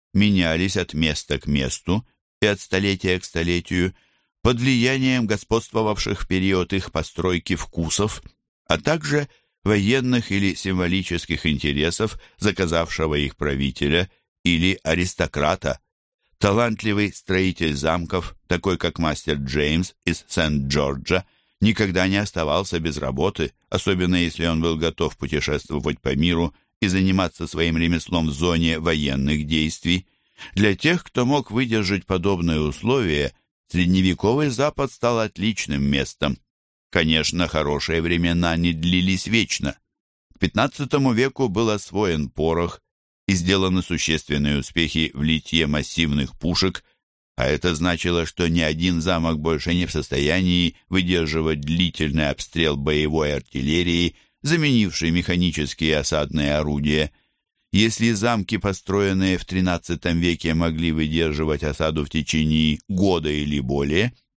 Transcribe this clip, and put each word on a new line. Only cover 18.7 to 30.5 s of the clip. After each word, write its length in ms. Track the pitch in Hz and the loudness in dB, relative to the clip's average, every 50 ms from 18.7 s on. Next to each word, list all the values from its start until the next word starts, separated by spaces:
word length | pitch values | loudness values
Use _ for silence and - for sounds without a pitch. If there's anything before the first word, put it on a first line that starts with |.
| 90 | 0
как 220 | - - 85 - - | 0 -2 -4 -2 -2
мастер 380 | 82 78 73 - - 78 76 | -2 -2 -2 -2 -4 -4 -4
Джеймс 560 | 71 69 65 65 76 73 73 78 85 92 - - _ _ | -4 -4 -4 -2 -2 0 0 0 0 -2 -2 -6 _ _
из 180 | - - - - | -4 -4 -4 -6
Сент-Джорджа, 960 | - - 90 80 78 76 71 67 69 69 73 71 69 69 65 - - 90 90 - - _ _ _ _ _ _ | -4 -2 0 0 0 0 0 0 0 0 0 0 0 -2 -4 -2 -2 -2 -2 -2 -6 _ _ _ _ _ _
никогда 480 | 95 110 110 - 110 98 87 90 92 | 2 2 4 2 0 0 2 0 0
не 100 | 95 98 | 2 0
оставался 600 | 101 104 98 - 85 80 73 73 90 98 - 90 85 | 0 -2 -4 -4 -4 -2 0 0 0 0 0 -2 -2
без 180 | 80 80 69 | -2 -4 -4
работы, 560 | 73 69 65 65 65 80 98 - - 78 67 - _ _ _ | -4 -4 -4 -2 0 -2 -2 0 -2 -4 -4 -6 _ _ _
особенно 460 | - 92 - 107 95 90 90 87 92 | -4 -2 0 0 0 2 2 2 2
если 300 | 90 87 82 - - 82 | 2 2 0 0 -2 0
он 160 | 82 80 80 | 0 2 2
был 160 | 82 85 82 | 2 0 0
готов 400 | 78 82 82 - - 82 73 - | 0 -2 -2 -2 -2 -2 -4 -2
путешествовать 840 | - - 69 76 73 - - 73 71 - - 76 71 69 78 69 - | -6 -6 -4 -2 -2 -2 -2 -2 -4 -4 -4 -6 -4 -2 -4 -4 -2
по 160 | - 67 67 | -4 -2 0
миру 380 | 69 80 87 87 82 82 71 - _ _ _ _ _ | 2 2 2 2 2 0 -2 -4 _ _ _ _ _
и 80 | - | 0
заниматься 600 | 98 90 95 95 95 92 95 92 85 - - 87 | 0 2 2 2 2 2 2 0 -2 -4 -6 -8
своим 300 | - - 82 85 85 82 | -6 -2 -2 0 0 2
ремеслом 500 | 80 85 85 85 80 - - 87 85 80 | 2 2 2 0 0 -2 -2 -2 -2 -2
в 40 | 78 | -2
зоне 460 | 69 69 82 87 85 82 82 82 82 | -2 -2 0 0 2 2 2 2 0
военных 680 | 82 80 85 82 78 73 69 67 67 67 71 76 76 76 | 0 0 0 0 0 0 0 0 0 0 0 0 -2 -2
действий. 580 | 73 78 78 78 78 - - - - 87 95 - _ _ _ _ _ _ - - - | 0 0 0 0 -2 -4 -4 0 0 0 0 -2 _ _ _ _ _ _ -20 -20 -8